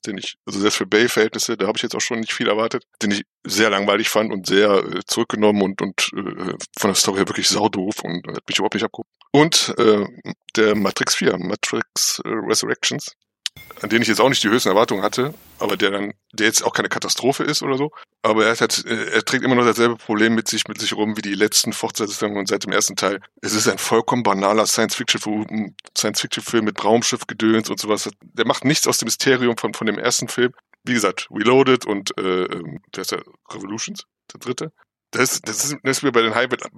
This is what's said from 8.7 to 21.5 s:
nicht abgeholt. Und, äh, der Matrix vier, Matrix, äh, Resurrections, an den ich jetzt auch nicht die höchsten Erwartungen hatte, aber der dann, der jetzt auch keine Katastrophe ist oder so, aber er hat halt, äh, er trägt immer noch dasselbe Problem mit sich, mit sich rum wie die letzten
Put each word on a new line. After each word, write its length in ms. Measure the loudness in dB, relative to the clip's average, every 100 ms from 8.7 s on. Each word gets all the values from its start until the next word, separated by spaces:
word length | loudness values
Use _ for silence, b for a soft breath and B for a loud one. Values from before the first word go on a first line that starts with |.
| -2
nicht 80 |
abgeholt. 240 | -4 -6 -16 _ _
Und, 420 | 4 6 4 0 4
äh, 280 | 4 4 2 -8 -14 -14 -4 2
der 180 | 2 4
Matrix 400 | 0 -2 -2 2
vier, 220 | 2 0
Matrix, 800 | -2 -4 -4 -4 -4 -2 -2 -2 -4
äh, 20 |
Resurrections, 840 | -4 0 0 0 -2 -2 -4 -8 -14 _ _ -10 -10 -16 -12
an 80 | 0
den 120 | 2
ich 60 | 2
jetzt 120 | 4
auch 80 | 4
nicht 140 | 4
die 60 | 2
höchsten 200 | 2 4
Erwartungen 340 | 4 4 2
hatte, 300 | -2 -2 -4 -6 -20 -6
aber 160 | -4 0
der 140 | 0
dann, 220 | 0 -6 -10 _
der 140 | 0 2
jetzt 160 | 2
auch 100 | 0
keine 140 | 0 -2
Katastrophe 540 | -4 -4 0 0 0
ist 180 | -2 -2
oder 160 | -2 -2
so, 140 | -4 B -20 _
aber 240 | 2 4 4
er 60 |
hat 100 | 2
halt, 240 | 0 -2 -2
äh, 240 | -4 0
er 120 | -2
trägt 200 | 0 0
immer 120 | 2 4
noch 100 | 4
dasselbe 300 | 4 2 0
Problem 360 | -2 2 4 2
mit 120 | 0
sich, 200 | -4 -4
mit 120 | -6
sich 140 | -4
rum 240 | -2 -2 -4
wie 40 |
die 120 | -6
letzten 400 | 0 2